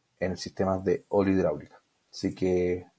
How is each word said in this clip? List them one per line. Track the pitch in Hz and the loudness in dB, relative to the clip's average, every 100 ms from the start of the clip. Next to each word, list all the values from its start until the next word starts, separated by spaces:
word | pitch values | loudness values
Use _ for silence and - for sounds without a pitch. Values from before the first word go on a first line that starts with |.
| _ - | _ -8
en | 92 | -6
el | 92 | -6
sistema | 92 - 95 92 | -8 -2 0 0
de | 95 87 - | 0 -2 0
óleo | 101 98 | 2 4
hidráulica. | 95 87 71 78 - _ _ _ | 4 2 -2 -8 -20 _ _ _
Así | - 98 | -6 -6
que, | 98 92 90 90 90 - | -2 0 2 0 -2 -8